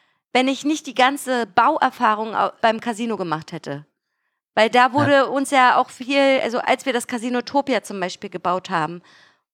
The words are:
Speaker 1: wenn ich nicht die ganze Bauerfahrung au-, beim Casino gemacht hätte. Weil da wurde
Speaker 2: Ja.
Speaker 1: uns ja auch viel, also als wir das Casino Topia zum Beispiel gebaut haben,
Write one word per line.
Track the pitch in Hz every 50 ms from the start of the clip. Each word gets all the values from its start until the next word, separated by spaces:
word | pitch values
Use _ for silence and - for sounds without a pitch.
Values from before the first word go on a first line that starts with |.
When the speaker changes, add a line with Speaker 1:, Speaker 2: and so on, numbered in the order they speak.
| _ _ _ _ _ _ -
Speaker 1:
wenn | 247 262 262
ich | 277 247 -
nicht | 285 320 302 - 277
die | 233
ganze | - 254 254 277 285 - 247 254 240 233
Bauerfahrung | 196 180 - - 285 320 - - 254 - - 247 220 214 208 220 220 202
au-, | 196 196 190 - _
beim | - 226 220 226
Casino | - 233 233 190 240 226 220 180
gemacht | 190 170 151 156 156 -
hätte. | - 160 - - 139 143 151 _ _ _ _ _ _ _ _ _ _ _ _ _ _
Weil | - 214 226
da | 220 247 247 254 226
wurde | 285 294 285 285
Speaker 2:
Ja. | 277 262
Speaker 1:
uns | 202 - 277 269 -
ja | 285 269 254 247 - -
auch | 254 -
viel, | - - 254 226 277 277 277 269 269 262 -
also | 233 226 233
als | - - 247 254 -
wir | 269 233
das | 240 - -
Casino | - 233 214 254 247 247
Topia | 240 - - 285 277 - 254 202 -
zum | - 208 196
Beispiel | 180 180 - - - 196
gebaut | 175 180 - 180 175 185 185 -
haben, | 190 170 156 156 170 175 - _ _ - _ _ _ _ _ _